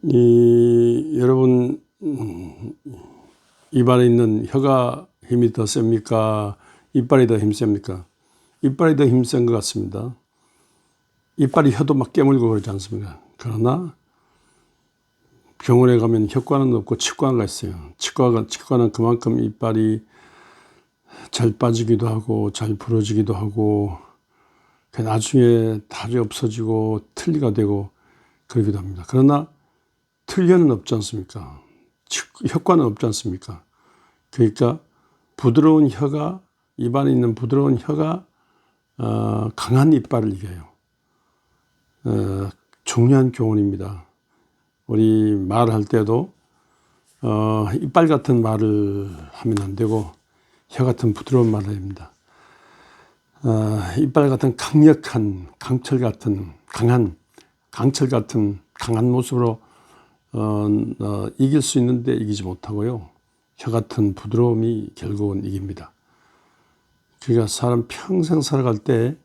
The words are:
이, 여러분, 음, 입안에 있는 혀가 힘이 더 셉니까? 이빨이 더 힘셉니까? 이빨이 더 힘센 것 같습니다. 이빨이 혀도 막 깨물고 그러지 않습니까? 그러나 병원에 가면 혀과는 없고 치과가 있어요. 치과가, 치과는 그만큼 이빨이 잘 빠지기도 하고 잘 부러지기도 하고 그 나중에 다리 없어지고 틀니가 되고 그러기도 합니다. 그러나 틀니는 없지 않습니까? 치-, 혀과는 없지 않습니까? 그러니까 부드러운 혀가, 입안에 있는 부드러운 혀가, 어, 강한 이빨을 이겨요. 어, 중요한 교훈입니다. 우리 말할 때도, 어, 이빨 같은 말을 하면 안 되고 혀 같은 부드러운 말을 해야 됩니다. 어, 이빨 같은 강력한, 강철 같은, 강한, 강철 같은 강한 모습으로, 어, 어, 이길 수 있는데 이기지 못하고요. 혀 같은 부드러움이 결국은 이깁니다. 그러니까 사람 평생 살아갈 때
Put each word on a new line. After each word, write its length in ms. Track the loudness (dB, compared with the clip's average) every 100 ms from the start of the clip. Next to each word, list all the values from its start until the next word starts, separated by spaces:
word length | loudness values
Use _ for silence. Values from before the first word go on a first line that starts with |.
| 2
이, 1120 | 4 6 6 6 6 4 4 4 0 -2 0
여러분, 640 | 2 4 4 4 0 -4 _ _
음, 720 | -8 -8 -8 -10 -16 -16 -16 -16 -20 -20 -20 -20 _ _ _ _ _
입안에 340 | 2 4 6 6
있는 400 | 6 4 0 -2
혀가 600 | -2 0 0 0 -6 -14 _ -4
힘이 260 | 2 2
더 120 | 0 -4
셉니까? 920 | -2 0 -2 0 0 0 -2 -6 -10 _ _ _
이빨이 340 | -4 2 4 4
더 100 | 2
힘셉니까? 680 | 0 0 -2 -2 -4 -14 -14 _ _ _ _ _
이빨이 340 | -2 2 2 4
더 100 | 4
힘센 400 | 4 2 0 0
것 80 |
같습니다. 600 | 0 -4 -6 -6 -8 -10 -14 _ _ _ _ _ _ _ _ _ _ _ -2
이빨이 340 | 0 4 2
혀도 220 | 2 0
막 200 | 0 0
깨물고 360 | 2 4 4 2
그러지 200 | -2 -4
않습니까? 500 | -10 -10 -10 -12 -16 _ _
그러나 580 | -8 -2 0 -2 -6 -14 _ _ _ _ _ _ _ _ _ _ _ _ _ _ _ _
병원에 400 | 4 6 6 4
가면 300 | 2 0 0
혀과는 440 | -2 -2 0 2 0
없고 220 | -2 -4
치과가 460 | -4 -2 0 0
있어요. 300 | -2 -6 -10 -12 -16 -10
치과가, 500 | -10 0 2 2 -2
치과는 440 | -10 -2 2 2
그만큼 480 | 0 0 0 -2 -2
이빨이 600 | -2 -4 -4 0 0 -2 -8 _ _ _ _ _ _ _ _ _ _ -20 -14
잘 220 | -2 -2 2
빠지기도 500 | 0 0 0 0 0
하고 440 | -4 -4 -4 -4
잘 240 | -6 -6 -6
부러지기도 580 | -2 -2 0 0 -2
하고 640 | -2 -4 -2 0 0 -2 -8 -18 _ _ _ _ _ _ _ _
그 100 | -8
나중에 800 | -2 -2 0 4 6 4 2 -4 -10
다리 300 | -12 -6 -4
없어지고 840 | -4 -4 -6 -4 -4 -2 -2 -4 -8 -8
틀니가 360 | -4 -2 0
되고 380 | 0 0 -2 -6 _ _ _ _ _ _
그러기도 300 | -2 -2 -4
합니다. 260 | -8 -12 -4
그러나 400 | 2 4 2 -4 _ _ _ _ _ _ _ -8
틀니는 440 | 0 4 6 6
없지 240 | 2 -2 -6
않습니까? 680 | -4 -10 -12 -16 -16 -20 _ _ _ _ _
치-, 140 | -10 -10 _ -4
혀과는 380 | -2 2 2 2
없지 200 | -2 -4
않습니까? 560 | -4 -8 -10 -12 -20 _ _ _ _ _ _ _
그러니까 480 | 0 0 2 -2 -2 _ _ _ _ _ -2
부드러운 540 | 2 4 6 6 4
혀가, 500 | 2 -4 -2 -6 -8 _ _ _ -8
입안에 340 | -2 0 2
있는 240 | 2 0 -2
부드러운 420 | -2 0 2 0
혀가, 460 | -2 -4 -2 -4 -10 _ _ _ _ _ _ -8
어, 520 | -4 -2 -2 -4 -6 -8
강한 380 | 0 2 4
이빨을 400 | 4 2 -2 -2
이겨요. 300 | -6 -12 -16 -18 _ _ _ _ _ _ _ _ _ _ _ _ _ -4
어, 440 | -4 -4 -6 -8 -12 _ _
중요한 480 | -6 2 4 6 4
교훈입니다. 760 | 0 -2 0 0 -2 -8 -12 -18 _ _ _ _ _ _ _ -4
우리 480 | 2 4 4 2 0
말할 500 | -2 0 2 0 0
때도, 460 | 0 2 -2 -2 _ _ _ _ _ _ _ _ _
어, 460 | -4 0 0 0 -2
이빨 340 | -4 0 2 2
같은 340 | 2 2 0
말을 680 | 2 0 0 0 -2 -4 -8 -12 -18
하면 260 | -8 -4 -4
안 140 | -6 -4
되고 360 | -2 -2 -4 -14 _ _ _ _ _
혀 160 | -2 -2
같은 280 | 0 -2
부드러운 380 | -2 0 2 2
말을 160 | 0 -4
해야 80 | -8
됩니다. 360 | -10 -12 -18 _ _ _ _ _ _ _ _ _ _ _ _ _
어, 360 | -2 0 0 -4 -4 -2
이빨 320 | 0 2 2
같은 260 | 2 -2 -2
강력한, 920 | 0 6 8 6 0 -2 -2 -4 -12 _
강철 400 | -4 -4 -2 -2
같은, 540 | -2 -4 -4 -4 -6 -16 _
강한, 480 | -2 2 2 0 -4 _ _ _ _ _
강철 380 | -2 -2 0 0
같은 500 | 0 -2 -2 -2 -4 _
강한 380 | -12 -4 0 0
모습으로, 480 | 0 -2 -2 -2 -2 _ _ _ _ _ _ _
어, 340 | -6 -4 -2 0 -2 -2 -6
어, 280 | -6 -6 -8 -2
이길 240 | 0 0
수 160 | 0 0
있는데 340 | 0 -2 -2
이기지 300 | -4 -4 -6
못하고요. 640 | -6 -10 -8 -6 -6 -6 -14 _ _ _ _ _
혀 140 | -2
같은 420 | -2 -2 -2 -2 -2
부드러움이 720 | -4 0 2 2 -2 -4 -8 -12
결국은 500 | -10 -6 -4 -4 -6
이깁니다. 460 | -8 -10 -12 -18 _ _ _ _ _ _ _ _ _ _ _ _ _
그러니까 240 | 0 0 0
사람 380 | -2 -2 -2 -4
평생 540 | -12 -4 -2 0 -2
살아갈 360 | 0 -2 0 -2
때 360 | -2 0 0 -6